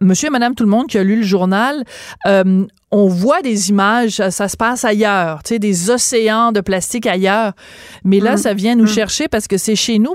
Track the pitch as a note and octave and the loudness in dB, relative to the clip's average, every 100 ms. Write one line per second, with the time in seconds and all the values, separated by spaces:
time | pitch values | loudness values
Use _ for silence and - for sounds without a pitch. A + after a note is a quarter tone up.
0 | F#3+ F#3 D4+ C4 A#3+ B3+ A3 G#3+ - G#3+ | 0 0 0 0 -2 0 2 2 0 0
1 | F#3+ A3 G3+ F#3+ F#3 G3 B3 D4 A#3+ - | 0 0 0 0 0 0 -2 -4 -10 -14
2 | - - F#3+ G3 F#3+ F#3+ G3 _ _ G#3 | -20 -6 0 2 2 0 -2 _ _ 2
3 | G3 F3+ G#3+ E4 C4+ G#3 F#3 G3 G3 A#3 | 2 2 0 0 0 -2 0 0 2 2
4 | A#3 - F#3+ - G3+ - A#3 B3 A#3 G#3+ | 0 -2 -4 -2 -4 -2 -4 -2 0 2
5 | G#3+ G3 E3+ D#3 - A#3 G#3 F3+ F3+ B3 | 2 0 -2 -4 -4 -2 0 0 0 0
6 | - A#3+ A3 A3 A#3 G#3+ G3 F#3 - A#3+ | 0 0 2 2 0 0 -2 -4 -4 -4
7 | A3 F#3 F#3+ G#3 G#3+ - - - - - | -2 0 0 0 -2 -6 -16 -20 -20 -4
8 | F#3 G3 G#3+ C4+ A#3+ G3+ G#3 A#3+ G#3+ G#3+ | 2 2 2 2 0 0 2 4 4 2
9 | G3+ - D#4 A3 - G3 - G#3 - A3 | -2 -4 -2 -4 -2 -2 0 -2 0 0
10 | B3 | 0